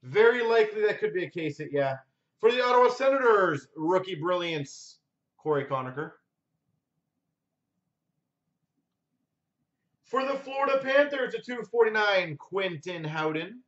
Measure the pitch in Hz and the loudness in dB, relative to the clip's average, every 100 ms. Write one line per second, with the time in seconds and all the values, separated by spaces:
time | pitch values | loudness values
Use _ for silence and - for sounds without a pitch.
0 | 127 165 233 247 226 226 214 214 208 208 | 0 6 6 6 2 4 2 2 -2 0
1 | 214 180 165 170 156 143 151 143 139 131 | -4 -4 -6 -6 -8 -8 -6 -2 -2 -4
2 | _ _ _ _ 220 247 247 247 247 240 | _ _ _ _ 2 2 2 4 4 4
3 | 269 269 247 208 180 143 - 160 156 185 | 0 2 4 4 2 -2 -8 -6 0 0
4 | 185 170 165 180 170 160 139 - - - | -2 -8 -4 -2 -2 -6 -8 -14 -20 -20
5 | _ _ _ _ 151 147 - 139 127 131 | _ _ _ _ -2 -2 -2 -6 -6 -10
6 | 160 - _ _ _ _ _ _ _ _ | -12 -14 _ _ _ _ _ _ _ _
7 | _ _ _ _ _ _ _ _ _ _ | _ _ _ _ _ _ _ _ _ _
8 | _ _ _ _ _ _ _ _ _ _ | _ _ _ _ _ _ _ _ _ _
9 | _ _ _ _ _ _ _ _ _ _ | _ _ _ _ _ _ _ _ _ _
10 | _ 247 269 277 262 269 269 269 262 269 | _ -4 -2 -4 -6 -4 0 0 2 2
11 | 294 277 247 226 - 247 202 233 220 214 | 2 0 -6 -8 -10 -10 -6 0 2 2
12 | 208 196 175 147 - 185 190 160 175 175 | 2 0 -2 -10 -8 -6 -4 -6 -10 -8
13 | 156 156 156 156 175 247 | -8 -4 -4 -4 -8 -14